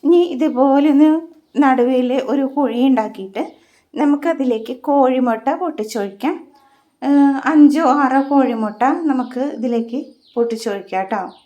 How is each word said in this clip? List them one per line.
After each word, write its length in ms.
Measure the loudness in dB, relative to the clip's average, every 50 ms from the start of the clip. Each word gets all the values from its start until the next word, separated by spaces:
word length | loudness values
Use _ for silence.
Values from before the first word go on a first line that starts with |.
| 2
ഇനി 140 | 4 4 4
ഇതുപോലെ 720 | 4 0 -2 -2 -2 -2 0 2 2 2 4 2 2 2
ഒന്ന് 440 | 4 4 4 4 4 2 -2 -8 -20 _ _ _ _ 0
നടുവിൽ 560 | 2 2 4 2 2 2 2 0 0 0 -2
ഒരു 280 | -2 -2 -2 -2 -2
കുഴി 460 | -2 -2 -2 -2 -2 -2 0 0 2 2
ഉണ്ടാക്കിയിട്ട് 680 | 2 2 0 -4 -8 -12 -16 -12 -8 -8 -8 -8 -10 _ _ _ _ _ _ _ _
നമുക്കതിലേക്ക് 800 | -2 0 0 0 0 -2 -4 -4 -2 -2 -2 -2 -4 -4 -10 -12 -10
കോഴിമുട്ട 720 | -4 -2 2 2 2 2 2 0 0 0 -2 -2 -2 -4
പൊട്ടിച്ചൊഴിക്കാം. 1000 | -4 -4 -4 -8 -6 -8 -10 -8 -6 -6 -6 -6 -8 -6 -6 -6 -6 -6 -12 -20 _ _ _ _ _ _ _ _ _ _ -4
ഏഹ്, 380 | 0 2 4 4 4 2 0 -2
അഞ്ചോ 400 | 2 6 6 6 6 6 4 2
ആറോ 360 | 2 2 2 2 2 2 0
കോഴിമുട്ട 640 | 0 2 2 2 2 2 0 -4 -4 -6 -4 -2 -2
നമുക്ക് 560 | 0 0 -2 -2 -2 -2 -2 -4 -6 -6 -6
ഇതിലേക്ക് 680 | -6 -6 -6 -6 -6 -4 -2 -4 -4 -4 -8 -10 -10 -10 -18 _ _ _ _
പൊട്ടിച്ചൊഴിക്കാം 680 | -4 -4 -2 -4 -6 -6 -6 -8 -8 -8 -8 -6 -6
കേട്ടോ. 340 | -4 -4 -6 -6 -6 -10 -14 _ _